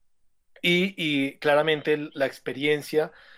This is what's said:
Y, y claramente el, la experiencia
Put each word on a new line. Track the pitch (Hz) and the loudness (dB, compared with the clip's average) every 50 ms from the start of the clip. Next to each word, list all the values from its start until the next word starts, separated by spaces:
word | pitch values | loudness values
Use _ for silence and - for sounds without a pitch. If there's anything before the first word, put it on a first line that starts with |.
| _ _ _ _ _ _ _ _ _ _ _ - | _ _ _ _ _ _ _ _ _ _ _ -2
Y, | - 175 175 175 185 196 196 | 0 2 2 2 2 0 -4
y | - 165 151 147 139 135 135 135 | -4 -4 -2 0 0 -2 -2 -4
claramente | - - 151 143 147 151 160 156 143 - 156 151 | -2 0 2 4 4 4 2 0 0 0 0 0
el, | 151 147 156 - | 0 -2 -6 -4
la | 147 135 | -2 -2
experiencia | 123 - - - - 120 131 143 151 151 147 135 - 151 151 160 - - - - - - | -2 -4 -6 -10 -10 -6 -2 0 0 0 0 -2 -2 0 0 0 -2 -4 -16 -20 -20 -20